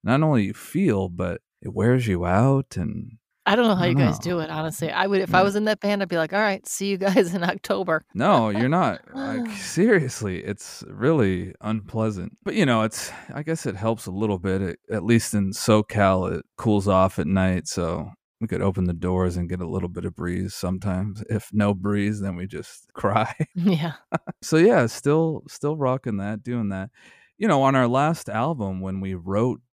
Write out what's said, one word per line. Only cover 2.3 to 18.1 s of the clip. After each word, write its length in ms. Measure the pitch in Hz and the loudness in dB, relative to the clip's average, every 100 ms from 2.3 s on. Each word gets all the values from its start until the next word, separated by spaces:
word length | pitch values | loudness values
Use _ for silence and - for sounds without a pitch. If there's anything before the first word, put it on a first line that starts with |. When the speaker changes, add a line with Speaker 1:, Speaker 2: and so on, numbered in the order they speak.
| 95 127 135 135 - | 4 4 2 0 -6
Speaker 1:
And 380 | 87 - - - _ _ - | -6 -6 -12 -18 _ _ 0
Speaker 2:
I 100 | 214 | 2
don't 120 | 233 | 4
know 80 | 185 | 2
how 100 | 175 | 2
Speaker 1:
I 20 | |
Speaker 2:
you 60 | 143 | 4
Speaker 1:
don't 80 | 127 | 2
Speaker 2:
guys 140 | - 170 | 2 -4
Speaker 1:
know. 60 | 175 | -4
Speaker 2:
do 20 | |
it, 100 | 156 | -4
honestly. 420 | 160 160 156 160 | -4 -6 -4 -4
I 160 | - 196 | -2 0
would, 140 | 196 | 0
if 120 | 190 | 2
I 40 | 190 | 4
Speaker 1:
Yeah. 40 | |
Speaker 2:
was 120 | 196 202 | 4 2
in 80 | |
that 160 | 214 214 | 0 0
band, 220 | 202 202 | 0 -2
I'd 80 | 190 | 0
be 80 | 170 | -2
like, 160 | 160 | 0
"All 60 | 196 | 0
right, 260 | 214 190 - | 0 -2 -6
see 200 | - 196 | -6 -4
you 100 | 190 | 0
guys 360 | 190 190 180 | 2 4 4
<laughs> 0 | |
in 80 | 185 | 0
October." 600 | 175 190 - 196 175 156 _ | -2 -4 -4 -4 0 -2 _
Speaker 1:
No, 360 | 92 151 165 110 | -2 4 4 4
you're 180 | 104 123 | 0 2
not. 300 | 165 147 95 - | 2 0 -2 -10
Speaker 2:
<sighs> 60 | 269 | -10
Speaker 1:
Like, 340 | 269 247 233 | -6 -6 -6
seriously, 880 | 202 190 - 220 202 131 - 104 90 | -8 -6 2 4 4 2 -4 -4 -4
it's 400 | - 101 - - - | -6 -10 -10 -16 -16
really 640 | 98 123 160 101 90 92 - | -2 2 4 4 2 -4 -10
unpleasant. 760 | 107 110 104 113 110 101 90 - | -6 -6 -4 -2 -2 -4 -10 -8
But, 120 | - 214 | -4 0
you 100 | 147 | 2
know, 180 | 113 | 2
it's, 280 | 110 - - - - | 0 -4 -12 -14 -14
I 100 | - | -10
guess 220 | 151 160 139 | -6 -4 -4
it 100 | 107 | -4
helps 280 | 110 113 - | -4 -4 -6
a 40 | |
little 280 | 92 107 95 | -4 -2 -2
bit. 220 | 95 95 | -2 -2
It, 180 | 95 - _ | -2 -8 _
at 120 | 107 92 | -6 4
least 280 | 117 - | 4 4
in 180 | 104 98 | 0 0
SoCal, 840 | 101 - 107 104 110 98 92 90 90 | -2 4 4 4 2 4 4 0 -6
it 80 | - - | -10 -4
cools 300 | 113 104 98 | 0 2 4
off 300 | 95 95 - | 4 4 2
at 100 | 78 | 0
night, 400 | 95 95 90 - | 2 2 0 -2
so 440 | - 85 85 87 | -4 -2 -4 -8